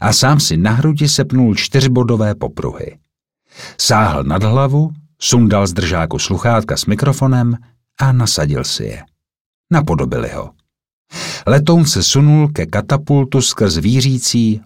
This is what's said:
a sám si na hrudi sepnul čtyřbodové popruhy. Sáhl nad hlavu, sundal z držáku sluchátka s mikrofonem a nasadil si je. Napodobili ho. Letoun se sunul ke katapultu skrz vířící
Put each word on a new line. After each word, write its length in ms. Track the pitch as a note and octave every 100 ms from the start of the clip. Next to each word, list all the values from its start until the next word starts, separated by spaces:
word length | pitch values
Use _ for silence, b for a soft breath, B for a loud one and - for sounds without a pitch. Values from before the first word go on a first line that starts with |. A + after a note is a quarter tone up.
a 120 | G#2+
sám 280 | - C3 D3
si 160 | - D#2+
na 140 | G#2
hrudi 380 | A2+ D#3 D3 D3
sepnul 460 | - C3+ B2+ A#2+
čtyřbodové 800 | G2 - C#3 C3+ B2+ A#2+ A2+ G#2+
popruhy. 640 | - - - C2 - - - _ _ _ _ _ B B B
Sáhl 440 | - G#2+ G#2 D2+
nad 180 | C2+ F#2
hlavu, 480 | G#2+ C3 C#3 C#3+ D#3+ - - -
sundal 480 | - B2 A2 G2+ G2
z 60 |
držáku 460 | E2 E2 F2 E2 D#2+
sluchátka 580 | - F#2 A#2+ A2+ A2 -
s 100 | -
mikrofonem 680 | G#2 C#3 C#3+ C3 B2+ A#2+ A#2 b b _ -
a 120 | C3+
nasadil 520 | B2 A2+ E2 D2+ B2+
si 200 | - -
je. 200 | G#1+ G#1+ - _ _ _ _ _ -
Napodobili 560 | E3 D#3 E3 B2+ B2 A#2
ho. 220 | - - _ _ _ _ _ _ B B B B
Letoun 400 | C#3+ D3+ E3+ D3+
se 160 | G2
sunul 460 | - C3+ D3 D3+ D3
ke 180 | D3 D#2+
katapultu 760 | G2+ - D3 D3 C#3+ C3 C3+
skrz 340 | - - G2+ D#2+
vířící 840 | F#2+ C3 C3+ B2+ - A#2+ A2 G#2